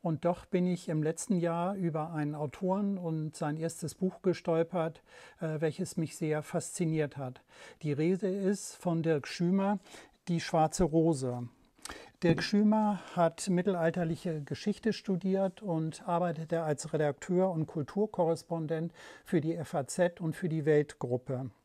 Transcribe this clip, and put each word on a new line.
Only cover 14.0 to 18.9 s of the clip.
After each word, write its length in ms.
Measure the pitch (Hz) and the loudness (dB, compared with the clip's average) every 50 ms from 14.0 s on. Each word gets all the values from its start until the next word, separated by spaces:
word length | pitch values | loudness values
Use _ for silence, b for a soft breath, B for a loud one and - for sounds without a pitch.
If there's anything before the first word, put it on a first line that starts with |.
| 170 160 170 - - 180 160 151 | -2 -2 -2 -4 -4 -4 -4 -4
Geschichte 540 | 143 - 147 - - 208 202 - - 226 196 | -6 -6 -8 -4 -2 -4 -4 0 0 -2 -2
studiert 680 | - - - 190 170 - 190 190 190 196 190 185 - | -2 -2 -2 -2 0 0 0 2 2 0 0 -2 -6
und 480 | 220 202 165 160 160 160 - - - - | -4 -2 -2 0 -2 -2 -6 -8 -4 -2
arbeitete 540 | 175 170 180 175 170 165 160 160 170 165 | 0 0 0 0 -2 -4 -4 -2 -2 -2
als 320 | 160 156 147 - - 156 - | 0 0 -2 -2 -2 -4 0
Redakteur 560 | 151 156 147 139 - - - 180 180 190 190 | 2 2 2 2 -2 -2 0 4 4 4 4
und 160 | 175 160 156 | 2 0 -2
Kulturkorrespondent 1300 | - - 165 139 - - 196 214 214 - - 175 160 165 156 - _ 170 165 160 147 165 156 165 170 | -2 -2 -6 -6 -2 0 0 0 0 0 0 2 2 2 -2 -2 _ -4 -4 -2 -2 -2 -2 -2 -6